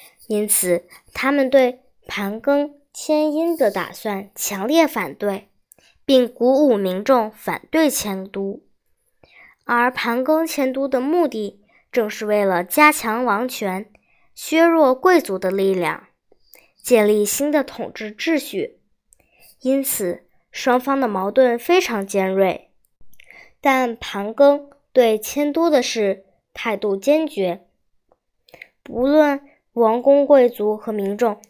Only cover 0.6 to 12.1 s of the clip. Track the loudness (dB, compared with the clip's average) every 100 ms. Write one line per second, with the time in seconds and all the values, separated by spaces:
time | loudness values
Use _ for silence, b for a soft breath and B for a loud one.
0.6 | 0 -2 B B B -6 -2 0 2 4
1.6 | 2 -2 _ _ -12 -8 -6 -6 0 0
2.6 | 0 -8 _ -16 -2 0 0 0 -2 0
3.6 | 0 0 -6 -8 -8 -8 -10 -10 -8 -6
4.6 | 0 2 2 -2 -8 -6 -6 -6 -12 _
5.6 | _ b b b 2 2 2 0 2 4
6.6 | 4 2 -2 -4 0 2 0 -8 -8 -8
7.6 | -4 0 2 0 -6 -10 -10 -8 -8 -10
8.6 | _ _ _ _ _ _ b b b b
9.6 | -4 0 0 -2 -4 -2 0 0 0 -2
10.6 | -2 -2 -2 -2 0 0 0 -2 -8 -12
11.6 | b b b -4 -4